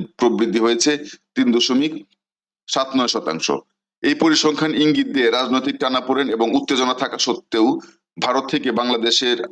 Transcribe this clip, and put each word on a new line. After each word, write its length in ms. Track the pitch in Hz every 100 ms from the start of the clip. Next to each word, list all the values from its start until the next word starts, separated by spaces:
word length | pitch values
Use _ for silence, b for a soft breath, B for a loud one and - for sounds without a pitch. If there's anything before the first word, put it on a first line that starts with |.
| - -
প্রবৃদ্ধি 400 | 120 104 110 107
হয়েছে 320 | 113 117 143 147 B B _
তিন 120 | - 123
দশমিক 400 | 117 117 131 156 - - _ _ _ _ _ -
সাত 200 | - 131 131
নয় 160 | 120
শতাংশ। 320 | - - 82 - - - _ _ _
এই 120 | -
পরিসংখ্যান 580 | 147 160 151 156 143 156
ইঙ্গিত 340 | 147 151 143 135
দিয়ে 140 | 135 117
রাজনৈতিক 460 | 123 127 131 131 135
টানাপোড়েন 440 | 135 131 123 131 135
এবং 160 | 113 117 131
উত্তেজনা 360 | 139 135 127
থাকা 240 | 123 127 120
সত্ত্বেও 480 | 127 117 - 117 113 156 B B _ -
ভারত 200 | 123 127 135
থেকে 160 | 151 127
বাংলাদেশের 640 | 113 123 120 117 117 127 120 -